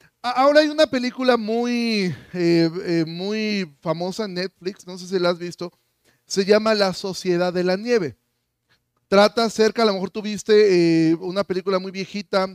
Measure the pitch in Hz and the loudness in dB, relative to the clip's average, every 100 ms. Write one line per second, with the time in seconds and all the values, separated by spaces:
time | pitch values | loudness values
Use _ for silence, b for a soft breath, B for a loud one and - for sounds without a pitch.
0 | b _ 240 254 277 294 302 302 311 262 | b _ -4 2 4 6 4 2 0 0
1 | 247 247 254 240 208 226 240 240 233 214 | -4 -2 0 0 0 -2 -2 -2 0 0
2 | 180 135 - 180 170 170 165 170 180 170 | -2 -4 -10 -2 2 4 2 -2 -4 -2
3 | 160 170 196 214 214 208 170 143 170 160 | -2 -6 -6 -4 -2 -4 -6 _ -6 -6
4 | 185 185 208 180 190 - 180 208 180 185 | -6 -6 -8 -6 -8 -8 -10 -10 -14 -16
5 | 175 190 175 175 175 - 175 - _ _ | -6 -2 0 -2 -6 -10 -14 -16 _ _
6 | _ _ - 190 196 208 220 214 190 170 | _ _ -6 -2 2 4 4 0 0 -2
7 | 196 175 185 175 180 180 180 190 233 240 | -8 -6 -2 0 0 0 -2 -2 0 -2
8 | 147 - _ _ _ _ _ _ _ _ | -2 -8 _ _ _ _ _ _ _ _
9 | _ 196 208 240 226 - 220 233 220 190 | _ 4 4 2 -2 2 0 2 0 0
10 | 196 220 208 202 - 214 208 180 170 165 | -6 -8 -8 -6 2 4 6 4 4 4
11 | 160 165 185 190 196 185 175 185 190 190 | 2 0 -2 -4 -4 -4 -2 -2 -4 -10
12 | 185 208 - 196 190 | -8 -10 -4 -2 -2